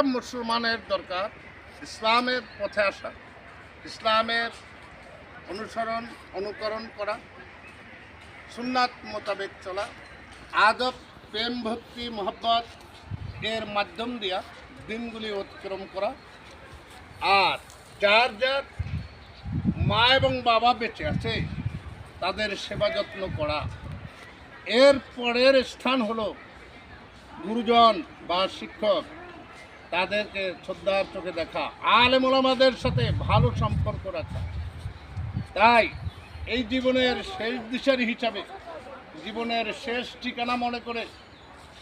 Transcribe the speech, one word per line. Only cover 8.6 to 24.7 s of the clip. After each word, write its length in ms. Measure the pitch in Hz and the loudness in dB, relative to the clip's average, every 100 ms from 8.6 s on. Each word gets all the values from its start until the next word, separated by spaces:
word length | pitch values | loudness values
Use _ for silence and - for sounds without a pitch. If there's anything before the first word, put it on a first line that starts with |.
| 247 254 247 - 214 | -2 0 0 -2 -12
মোতাবেক 400 | 208 208 196 196 - 196 | -8 -4 -4 -6 -10 -10
চলা, 200 | 190 226 - - - - - - 160 208 | -6 -8 -10 -18 -20 -20 -20 -4 4 6
আদব, 280 | 226 254 247 - - - | 6 0 -4 -10 -20 -10
প্রেম, 240 | 214 233 247 220 | -4 -4 -2 -4
ভক্তি, 380 | 233 - 247 240 220 | -6 -8 -10 -8 -4
মহব্বত 480 | 180 - 233 233 233 - - - - - - - 202 | -4 -2 2 2 0 -10 -20 -18 -12 -10 -10 -8 -6
এর 120 | 220 208 202 | -4 -2 -2
মাধ্যম 340 | 202 - 240 240 | -2 -4 -6 -4
দিয়া 160 | 196 185 - - - - - | -4 -4 -6 -14 -18 -16 -10
দিনগুলি 420 | 226 233 220 214 196 | -8 -8 -8 -6 -6
অতিক্রম 420 | 196 - 196 190 196 | -8 -10 -10 -8 -8
করা। 180 | 185 208 269 - - - - - - - - - - - 196 | -4 -4 -4 -14 -20 -20 -20 -20 -20 -20 -20 -20 -2 4 6
আর 180 | 175 135 - - - - | 6 2 -6 -20 -20 0
যার 280 | 202 220 247 208 | 6 6 4 2
যার 220 | 262 277 277 - - - - - - - - - - - - | 0 0 -4 -8 -6 -6 -8 -16 -20 -16 -8 -2 -2 0 2
মা 140 | 208 240 269 | 4 6 6
এবং 140 | 262 262 240 | 4 2 2
বাবা 220 | 226 240 226 | 4 4 2
বেঁচে 240 | 226 - 202 | -2 -4 -4
আছে, 220 | - 226 214 160 - - - - - - - | -2 -2 -2 -4 -4 -6 -8 -12 -16 -16 -6
তাদের 280 | 175 190 214 190 - | -4 -2 -2 -4 -6
সেবা 220 | - 208 220 | 0 0 0
যত্ন 260 | - 196 190 - | -4 -6 -6 -4
করা। 220 | 151 147 - - - - - - - - - - 180 | -2 -2 -4 -8 -12 -12 -14 -16 -20 -20 -20 -14 0